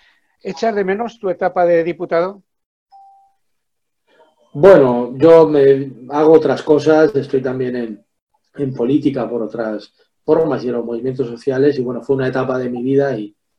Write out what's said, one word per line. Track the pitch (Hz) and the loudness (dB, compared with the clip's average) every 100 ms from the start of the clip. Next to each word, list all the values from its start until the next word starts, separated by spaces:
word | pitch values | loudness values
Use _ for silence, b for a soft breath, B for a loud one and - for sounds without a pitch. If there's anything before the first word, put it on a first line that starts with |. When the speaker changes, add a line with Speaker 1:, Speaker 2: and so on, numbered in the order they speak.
| _ _ _ _ | _ _ _ _
Speaker 1:
¿Echas | 196 190 226 | -14 -6 -4
de | 208 | -2
menos | 185 202 233 - | -4 -4 -6 -8
tu | 196 | -8
etapa | 170 185 180 175 | -4 -4 0 2
de | 170 | 2
diputado? | 165 170 175 170 180 202 _ _ _ _ _ - - _ _ _ _ _ _ _ _ _ _ b b _ _ | 0 -6 -4 -2 -2 -6 _ _ _ _ _ -20 -20 _ _ _ _ _ _ _ _ _ _ b b _ _
Speaker 2:
Bueno, | 143 180 175 131 120 123 131 | 4 6 8 6 0 -4 2
yo | 160 165 156 | 6 8 6
me | 151 139 139 139 110 123 | 4 4 4 0 -12 -8
hago | 143 156 | 0 4
otras | 160 147 123 | 4 4 -2
cosas, | - 147 143 156 151 139 | 0 2 4 2 2 0
estoy | 131 135 | -4 -4
también | 131 127 127 123 | -4 -6 -6 -6
en, | 113 104 _ _ _ _ _ - | -10 -12 _ _ _ _ _ -8
en | 139 | -8
política | 131 120 147 147 135 110 | -4 -2 0 -2 -4 -6
por | 117 | -8
otras | 107 117 110 107 - _ _ _ | -6 -6 -6 -8 -12 _ _ _
formas | - 156 160 127 | -2 -2 0 -4
y | 123 | -6
en | |
los | 120 113 | -6 -8
movimientos | 117 127 131 120 | -8 -8 -6 -8
sociales | 117 139 131 143 135 | -6 -6 0 0 0
y, | |
bueno, | 123 120 | -6 -8
fue | - 135 | -4 -4
una | 131 | -2
etapa | 131 123 127 | -4 -4 -6
de | 123 | -6
mi | 120 | -6
vida | 127 135 139 131 | -2 0 0 -4
y, | 104 _ _ | -10 _ _